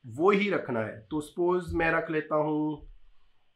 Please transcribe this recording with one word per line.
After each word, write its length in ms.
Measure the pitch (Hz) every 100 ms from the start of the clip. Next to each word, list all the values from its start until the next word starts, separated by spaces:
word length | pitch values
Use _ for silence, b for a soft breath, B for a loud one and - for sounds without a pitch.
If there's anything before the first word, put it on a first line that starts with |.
| 127
वो 240 | 113 185
ही 180 | 202 202
रखना 300 | 156 - 117
है। 280 | 107 107 -
तो 100 | 151
suppose 520 | 147 - 175 180 165
मैं 180 | 165 165
रख 200 | 160 160
लेता 240 | 156 151 156
हूँ, 540 | 151 151 151 147 - - - - - _ _